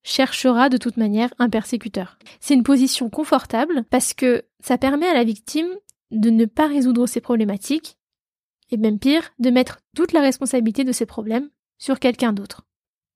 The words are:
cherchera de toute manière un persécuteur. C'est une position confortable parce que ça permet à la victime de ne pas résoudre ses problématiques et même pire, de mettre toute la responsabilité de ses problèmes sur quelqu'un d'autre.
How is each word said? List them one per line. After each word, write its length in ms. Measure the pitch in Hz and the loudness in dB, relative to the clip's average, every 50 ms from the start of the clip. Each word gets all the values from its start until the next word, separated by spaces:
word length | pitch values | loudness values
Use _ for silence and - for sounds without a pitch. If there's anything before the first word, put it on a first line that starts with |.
| - | -12
cherchera 680 | - - - 262 262 - - - 254 240 233 254 277 | -6 -2 -2 -2 -2 -2 0 0 2 2 4 2 2
de 80 | 254 | 2
toute 200 | 240 - 247 - | 0 -2 -2 -2
manière 360 | 233 220 208 208 214 240 247 - - | -2 -2 0 0 0 -2 -2 -2 -2
un 100 | 247 233 | 0 0
persécuteur. 680 | 190 220 208 - 254 214 - 214 - 196 185 - - _ _ - - _ | 0 -2 -4 -4 -6 -8 -8 -8 -8 -8 -8 -10 -12 _ _ -20 -20 _
C'est 140 | - - 285 | 0 2 2
une 100 | 254 226 | 4 4
position 460 | - 277 254 262 262 - - 254 226 | 4 4 4 4 2 0 -2 -6 -6
confortable 760 | - - 311 - 311 262 - - - 220 269 330 349 262 233 - | -4 -6 -2 0 0 0 0 -2 -4 -2 -2 -2 -2 -4 -2 0
parce 240 | - 254 - - - | 0 0 0 -2 -4
que 300 | - 269 247 240 - - _ _ _ | -2 0 0 0 0 -2 _ _ _
ça 180 | - - 254 | -4 -2 -2
permet 300 | 247 - 262 277 294 330 | 0 0 0 0 0 0
à 80 | 370 330 | 0 2
la 80 | 247 240 | 2 2
victime 440 | 226 220 - - - - 302 330 359 370 403 - _ _ _ _ _ | 0 -2 -6 -8 -6 -4 -4 -4 -4 -6 -10 -14 _ _ _ _ _
de 180 | 220 220 208 233 | -2 0 2 4
ne 160 | 226 220 233 | 4 4 4
pas 220 | 214 - - 302 | 2 2 0 0
résoudre 400 | 302 285 285 247 254 240 240 247 | 0 2 0 2 2 2 2 0
ses 140 | 240 - 233 | -2 -2 -4
problématiques 760 | - - 240 226 220 202 202 202 - - 277 320 - - - _ _ _ _ _ _ _ _ _ _ _ _ _ _ _ | -4 -2 -2 0 0 -2 -4 -6 -4 -4 -4 -4 -4 -8 -20 _ _ _ _ _ _ _ _ _ _ _ _ _ _ _
et 80 | 254 | -4
même 220 | 214 220 220 214 202 | -2 0 0 0 0
pire, 320 | - 269 294 330 - - _ - | 0 2 2 0 0 -4 _ -2
de 100 | 240 254 | 0 2
mettre 300 | 240 254 254 - - - _ _ - | 2 2 2 0 -4 -14 _ _ -4
toute 180 | - 339 - - | -2 -2 0 2
la 80 | 320 | 2
responsabilité 600 | 277 269 254 - 269 254 - 254 226 226 202 - 277 | 2 2 0 0 -2 -2 -2 0 0 0 0 -2 -2
de 80 | 254 | -2
ses 160 | 202 - 233 | -2 -4 -4
problèmes 420 | - - - 208 214 220 247 294 294 _ _ _ _ _ _ | -6 -6 -8 -6 -4 -4 -4 -4 -6 _ _ _ _ _ _
sur 200 | - - 269 - | -6 -4 -2 0
quelqu'un 340 | - 254 240 - 247 226 214 | 0 0 0 0 0 -2 -2
d'autre. 340 | 196 196 - - - - _ _ _ _ _ _ _ _ _ _ | -2 -6 -12 -18 -20 -20 _ _ _ _ _ _ _ _ _ _